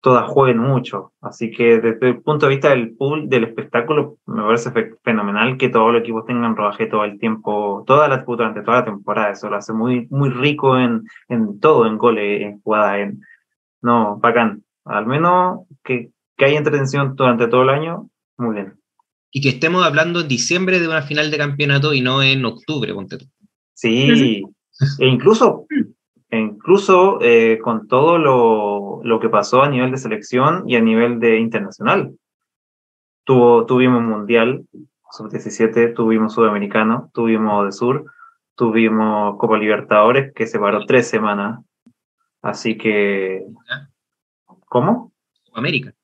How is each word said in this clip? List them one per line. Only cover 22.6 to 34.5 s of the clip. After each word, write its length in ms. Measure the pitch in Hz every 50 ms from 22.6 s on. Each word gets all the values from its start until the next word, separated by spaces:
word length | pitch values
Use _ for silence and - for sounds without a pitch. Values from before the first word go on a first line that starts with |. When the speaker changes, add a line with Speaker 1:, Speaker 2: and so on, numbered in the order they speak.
| _ - 156 143 113 104 95
Speaker 2:
ponte 260 | 98 95 95 - -
tú. 80 | - _ _ _ _ _ _ _ _ _ _
Speaker 1:
Sí, 680 | - - 117 113 123 135 139 - 226 135 120 110 101 98
Speaker 3:
Ujú. 120 | - _ _ _ _ _ _ 139 - - -
Speaker 1:
e 80 | 135
incluso, 600 | 131 127 117 131 185 220 - 262 - - - - _ 302 277 - - - _ _ _ _ _ _ _
e 100 | - 113
incluso, 800 | 110 107 104 - - - 185 202 202 - 190 185 185 196 190 190 -
eh, 360 | 120 117 117 113 113 113 110 -
con 240 | 123 113 110 107 -
todo 300 | 127 127 143 165 170 170
lo, 840 | 160 143 131 123 117 113 110 107 104 101 101 101 101 98 - - -
lo 160 | 117 113 113
que 80 | 113 113
pasó 340 | 110 104 101 - - 127 139
a 60 | 147
nivel 200 | 139 123 127 131
de 60 | 127 127
selección 680 | - 113 107 107 - - - 123 131 151 165 180 - -
y 80 | 127
a 40 | 117
nivel 380 | 113 110 113 110 117 120 120 117
de 200 | 120 117 113 110
internacional. 760 | 113 113 113 107 101 98 - _ - 123 180 202 147 - - _ _ _ _ _ _ _ _ _ _ _ _ _ _ _ _ _ _ _ _ _ _
Tuvo, 400 | - 135 127 120 120 117 117 113
tuvimos 380 | 117 127 123 127 127 127 120 117
Mundial, 640 | 117 110 104 104 101 117 113 113 120